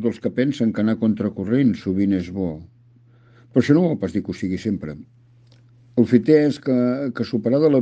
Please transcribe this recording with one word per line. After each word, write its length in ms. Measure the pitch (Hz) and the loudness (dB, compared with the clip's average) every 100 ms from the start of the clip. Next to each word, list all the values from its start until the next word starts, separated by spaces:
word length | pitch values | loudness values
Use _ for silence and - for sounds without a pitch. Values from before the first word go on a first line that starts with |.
dels 160 | 110 95 | -2 -2
que 120 | 120 - | -4 -2
pensen 380 | 139 135 113 107 | -2 0 -2 0
que 80 | |
anar 160 | 107 110 | 0 0
contracorrent 720 | 110 104 101 - 95 127 131 87 | 0 0 -2 -4 -2 2 2 0
sovint 340 | 98 95 98 95 | -2 0 0 0
és 100 | 87 | -4
bo. 180 | 98 90 78 87 _ _ _ _ _ _ _ _ | -6 -6 -8 -16 _ _ _ _ _ _ _ _
Però 140 | 131 | 0
això 140 | 120 151 | 4 4
no 80 | 175 | 2
vol 100 | 147 | -2
pas 100 | 92 | -4
dir 80 | 101 | -4
que 80 | - | -6
ho 80 | 87 | -6
sigui 220 | 92 92 | -6 -4
sempre. 360 | 110 95 78 73 - _ _ _ _ _ _ _ _ - | -4 -4 -6 -14 -18 _ _ _ _ _ _ _ _ 0
El 80 | 107 | 4
fet 180 | 120 110 156 | 4 4 4
és 260 | 147 - | 4 -2
que, 160 | 139 123 123 131 139 120 | -2 0 0 -2 -6 -6
que 80 | 117 | -4
superada 480 | 117 113 139 156 | -4 0 2 4
la 80 | 135 | 2